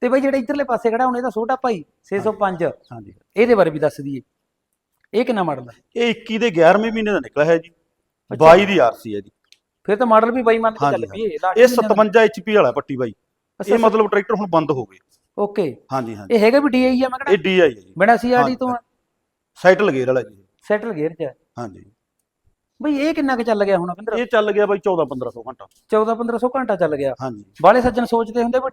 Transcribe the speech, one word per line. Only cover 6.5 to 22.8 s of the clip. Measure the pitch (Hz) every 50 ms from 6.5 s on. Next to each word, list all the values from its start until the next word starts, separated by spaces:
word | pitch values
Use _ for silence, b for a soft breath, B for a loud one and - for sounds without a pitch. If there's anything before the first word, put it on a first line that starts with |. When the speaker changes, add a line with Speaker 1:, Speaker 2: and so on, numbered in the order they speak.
| 170 165 160 165 190 214 220 226
Speaker 2:
ਮਹੀਨੇ | 220 226 214 208
ਦਾ | 202 -
ਨਿਕਲਿਆ | - - - 143 147
ਹੈ | 160 170 165
ਜੀ। | 165 170
Speaker 1:
ਅੱਛਾ। | _ _ _ _ _ _ _ _ _ _ _ - 107 117 156
Speaker 2:
ਬਾਈ | 160 170 190 202
ਦੀ | 196 202 165
ਆਰ | 127 113 107
ਸੀ | - - 110 104
ਹੈ | 101
ਜੀ। | 98 - _ _ _ _ _ _ _ _ _ _ _ -
Speaker 1:
ਫਿਰ | 208
ਤਾਂ | 208 254 233
ਮਾਡਲ | 220 220 220 226
ਵੀ | 233 226
ਬਾਈ | 202 233 226 226
ਮੰਨ | 226 226 220
ਕੇ | - 240
Speaker 2:
ਹਾਂਜੀ, | - -
Speaker 1:
ਚੱਲ | - 226 214
Speaker 2:
ਹਾਂਜੀ। | 196 202
Speaker 1:
ਪਈਏ, | 226 202 156 147
ਲਾਸਟ | - 185 185 220
Speaker 2:
ਇਹ | 247
Speaker 1:
ਮਹੀਨੇ | 247 247 240
ਦਾ। | 220 214
Speaker 2:
ਸਤਵੰਜਾ | 214 202 214 208 185 226
ਐਚ | 220 214 - 208
ਪੀ | 175 220 214
ਵਾਲਾ | 208 170 123
ਪੱਟੀ | 117 143 - - 139
ਬਾਈ। | 123 131 117
Speaker 1:
ਅੱਛਾ, | - - _ _ _ _ _ _ _ - - 202
Speaker 2:
ਇਹ | -
Speaker 1:
ਅੱਛਾ। | 233 226 220
Speaker 2:
ਮਤਲਬ | 202 220 214 202
ਟਰੈਕਟਰ | 214 202 180 - 226
ਹੁਣ | 190 208 185
ਬੰਦ | 165 160 156 143
ਹੋ | 147 131 113
ਗਏ। | - 95 92 _ _ _ _ _ _ _ -
Speaker 1:
ਓਕੇ। | 202 202 202 220 185 143 117 - _ _ 131
Speaker 2:
ਹਾਂਜੀ, | 135 120 113 113
ਹਾਂਜੀ। | 101 104 95 240
Speaker 1:
ਇਹ | 220
ਹੈਗਾ | 208 226 240 285
ਵੀ | 285 285
ਡੀ | 226 254 254
ਆਈ | 254 262 247
ਆ | 262 262
ਮੈਂ | 254 262
Speaker 2:
ਇਹ | 277 190
Speaker 1:
ਕਿਹੜਾ? | 190 190 147
Speaker 2:
ਡੀ | 190 190 185
ਆਈ | 175 143
ਹੈ | 117 -
ਜੀ। | - _ _ 156
Speaker 1:
ਬਿਨਾਂ | 190 214 233 226
ਸੀ | 233 247
ਆਰ | 247 247
ਡੀ | 233
Speaker 2:
ਹਾਂਜੀ, | 247 254
Speaker 1:
ਤੋਂ | - 262 254
ਆ? |
Speaker 2:
ਹਾਂਜੀ। | 247 233 - _ _ _ _ _ _ _ _ _ _ _ _ _ _ -
ਸੈਟਲ | - 180 185 185 208 190
ਗੇਅਰ | 139 131 127 127
ਵਾਲਾ | 131 127
ਜੀ। | 113 - - _ _ _ _ _ _
Speaker 1:
ਸੈਟਲ | - 208 208 208 233 202
ਗੇਅਰ | 151 151 160 165
'ਚ | -
ਹੈ। | 160 135 - _ _ _ _ -
Speaker 2:
ਹਾਂਜੀ। | 117 - - - - 101 _ _ _ _ _ _ _ _ _ _ _ _ _ _ _ _ _
Speaker 1:
ਬਈ | -